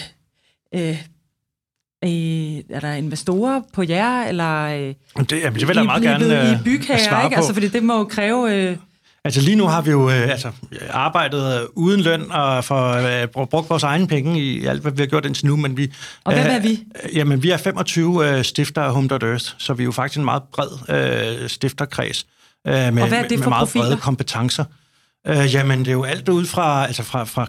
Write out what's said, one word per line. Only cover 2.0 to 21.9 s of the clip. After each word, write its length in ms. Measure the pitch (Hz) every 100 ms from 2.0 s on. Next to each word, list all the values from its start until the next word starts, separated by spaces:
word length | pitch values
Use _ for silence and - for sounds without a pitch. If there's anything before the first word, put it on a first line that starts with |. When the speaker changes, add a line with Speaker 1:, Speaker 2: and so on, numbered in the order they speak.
Speaker 1:
er 40 | 180
I, 560 | 170 165 160 156 151 -
er 100 | 139
der 120 | 147
investorer 680 | 147 151 151 - 185 247 269 -
på 100 | - 170
jer, 340 | 170 233 247
eller, 380 | 226 175 165 156
øh, 300 | 151 147 135 139 _ - 131
Speaker 2:
Det, 100 | 156
jamen, 180 | 156 110
det 80 | 135
vil 60 |
jeg 80 | -
Speaker 1:
I 20 | 220
Speaker 2:
meget 140 | -
Speaker 1:
bliver 120 | 226
Speaker 2:
gerne, 120 | -
Speaker 1:
ved, 260 | - 147 127
I 40 |
Speaker 2:
øh, 100 | 117
Speaker 1:
bygherrer, 340 | 233 277 254 240 214
Speaker 2:
svare 160 | 214
Speaker 1:
ikke? 100 | 262
Speaker 2:
på. 40 | 240
Speaker 1:
Altså, 140 | 156
fordi 140 | 208 202
det 140 | 233
må 160 | 226 226
jo 60 |
kræve... 500 | 208 - 208 247 233
Øh, 220 | 196 185 175 - _ _ _
Speaker 2:
Altså, 160 | 147 135
lige 160 | 139 214
nu 100 | 185
har 160 | 165
vi 80 | 151
jo, 200 | 143 131
øh, 180 | 131 123
altså, 200 | 127 127 - - - -
arbejdet, 680 | 127 151 170 143 143 131 123
øh, 60 | 117
uden 260 | - 175 202
løn 300 | 165 160 160
og 340 | 170 139 131
for, 280 | - 135 127
øh, 300 | 123 123 123
br-, 200 | 120 131
brugt 260 | 131 160 160
vores 120 | 160
egne 240 | 143 156 180
penge 320 | 147 143 170
i 240 | 139 123 131
alt, 160 | 143
hvad 100 | 147
vi 100 | 139
har 40 | 143
gjort 200 | 151 143
indtil 200 | 135 143
nu, 100 | 151
men 200 | 143 127
vi, 160 | 139 - - -
Speaker 1:
Og 80 | -
hvem 120 | - 151
Speaker 2:
øh, 80 |
Speaker 1:
er 60 | 247
vi? 240 | 214 220 - - -
Speaker 2:
jamen, 280 | 156 147 135
vi 80 | 165
er 60 | 165
femogtyve, 840 | 190 - - 170 165 175 147 135
øh, 60 |
stiftere 400 | 120 - 143 160
af 80 | 143
Home 160 | 131 131
dot 140 | 135
Earth, 220 | 113 120 - -
så 160 | -
vi 80 | 123
er 20 |
jo 80 | 123
faktisk 260 | 117 135 147
en 60 |
meget 180 | 135 135
bred, 260 | - - 143 139 123 143 131 117 110 117
øh, 60 | 120
stifterkreds, 760 | - 135 - 143